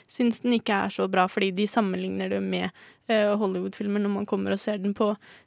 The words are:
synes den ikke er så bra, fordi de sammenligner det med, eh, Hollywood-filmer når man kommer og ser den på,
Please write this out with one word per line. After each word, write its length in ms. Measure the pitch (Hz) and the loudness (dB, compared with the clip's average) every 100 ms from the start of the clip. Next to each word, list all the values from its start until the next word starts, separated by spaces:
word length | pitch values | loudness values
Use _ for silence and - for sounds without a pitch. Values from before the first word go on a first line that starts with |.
| - | -10
synes 320 | - 240 226 | 0 0 2
den 120 | 247 | 0
ikke 320 | 233 - 196 196 | 0 2 0 0
er 40 | |
så 200 | - 190 | -2 2
bra, 160 | 190 185 | 4 2
fordi 240 | - 196 | 2 0
de 100 | 185 208 | 2 0
sammenligner 640 | - 202 185 185 190 190 | 2 0 0 -2 -4 -2
det 120 | 196 | -2
med, 260 | 190 185 185 - - - - | -2 -2 -4 -8 -20 -10 0
eh, 260 | 220 208 208 | 2 2 2
Hollywood-filmer 640 | 202 185 190 - 208 202 | 0 -2 -4 -4 -2 0
når 100 | 202 | 0
man 160 | 196 202 | -2 -2
kommer 260 | 196 196 | -2 -2
og 60 | 196 | -2
ser 180 | - 208 | -2 -2
den 160 | 196 | -2
på, 220 | 202 214 208 - - | 0 0 -2 -8 -20